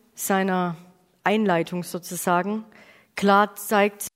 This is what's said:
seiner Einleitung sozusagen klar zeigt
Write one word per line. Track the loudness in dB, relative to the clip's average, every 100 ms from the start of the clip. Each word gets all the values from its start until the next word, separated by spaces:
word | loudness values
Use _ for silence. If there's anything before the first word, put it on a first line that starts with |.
| _
seiner | -10 -2 0 0 0 -2 -6 -14 _ _ _
Einleitung | -2 0 2 0 0 -6
sozusagen | -8 -10 -10 -6 0 0 0 -6 -8 -20 -20 -20 _ -2
klar | 4 4 4 -2
zeigt | -2 2 2 0 -14